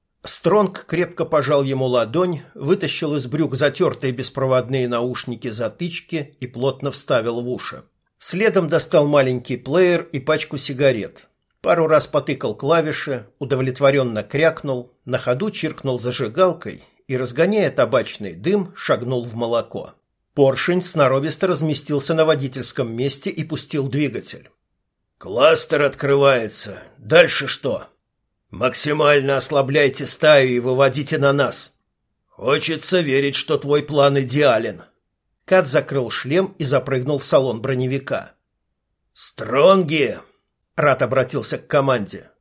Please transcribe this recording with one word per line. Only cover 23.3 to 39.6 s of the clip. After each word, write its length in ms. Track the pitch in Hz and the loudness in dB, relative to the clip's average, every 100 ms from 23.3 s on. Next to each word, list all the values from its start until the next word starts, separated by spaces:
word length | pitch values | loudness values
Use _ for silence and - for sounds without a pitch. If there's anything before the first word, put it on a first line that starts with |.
и 120 | - | -8
пустил 460 | 151 143 - 151 135 | -8 -8 -6 -4 -4
двигатель. 640 | 139 147 107 - - - _ _ _ _ _ _ _ | -2 -2 -4 -12 -16 -20 _ _ _ _ _ _ _
«Кластер 640 | 92 107 147 165 - 151 | -8 4 4 4 2 0
открывается. 960 | 143 - 139 139 139 127 110 - - 87 - _ | 0 -2 0 4 4 2 0 -8 -12 -14 -20 _
Дальше 480 | 104 160 160 - 139 | 2 6 6 2 -4
что?» 400 | - 135 95 - _ _ _ _ _ _ | -4 -4 -6 -8 _ _ _ _ _ _
«Максимально 880 | - 127 - 151 151 147 147 135 135 | -4 -2 0 0 2 4 4 2 0
ослабляйте 680 | - 143 131 143 143 135 135 | 0 0 2 2 2 0 -6
стаю 440 | - 156 147 131 | 2 6 6 6
и 100 | 123 | 2
выводите 560 | 123 131 139 135 143 156 | 0 2 2 2 -2 0
на 160 | 139 | 2
нас. 420 | 143 127 - - _ _ _ _ _ _ | 2 0 -4 -10 _ _ _ _ _ _
Хочется 720 | - 104 156 156 156 - 185 | -8 -2 0 0 -4 -2 0
верить, 360 | 160 135 139 135 | 2 0 0 -2
что 200 | - 147 | -2 -2
твой 260 | 139 147 | 0 0
план 380 | 143 147 143 139 | 0 2 4 4
идеален». 600 | 131 135 143 113 117 92 - _ _ _ _ _ - | 0 2 4 4 0 -8 -16 _ _ _ _ _ 0
Кат 160 | 185 151 | 2 2
закрыл 440 | 143 139 139 117 | 0 0 -2 -4
шлем 440 | - 123 160 190 - | -6 -2 0 0 -2
и 40 | |
запрыгнул 540 | 139 135 - 131 127 147 | -2 0 0 -4 -2 -4
в 80 | - | 2
салон 340 | - 135 113 | 2 2 -2
броневика. 760 | 110 131 127 135 131 - - _ _ _ _ _ _ _ _ | -4 -2 -2 -4 -6 -8 -8 _ _ _ _ _ _ _ _
«Стронги!» 1080 | - - - 110 127 | -16 -16 -12 -4 4